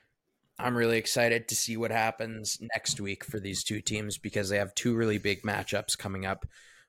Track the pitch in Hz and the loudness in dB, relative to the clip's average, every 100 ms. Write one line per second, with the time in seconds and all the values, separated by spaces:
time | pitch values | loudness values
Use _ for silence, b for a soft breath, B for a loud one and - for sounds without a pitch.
0 | _ _ _ _ _ - 123 120 117 113 | _ _ _ _ _ -6 0 2 4 4
1 | 110 127 117 117 113 110 - 110 113 113 | 2 4 6 4 2 -2 0 0 0 2
2 | 110 - 113 110 107 - 113 110 - - | 2 0 -6 -6 -6 -6 -4 -4 -2 -2
3 | 101 95 - 107 98 95 - 107 - 107 | -4 -6 -6 -6 -4 -4 -2 -2 -2 -2
4 | 104 - 104 104 95 101 98 - 123 117 | -4 -6 -4 -2 0 0 0 0 0 4
5 | 113 107 104 98 107 101 92 101 - - | 4 2 2 0 0 -2 0 -2 -2 -4
6 | 98 95 95 98 - b b b | -4 -4 -4 -4 -6 b b b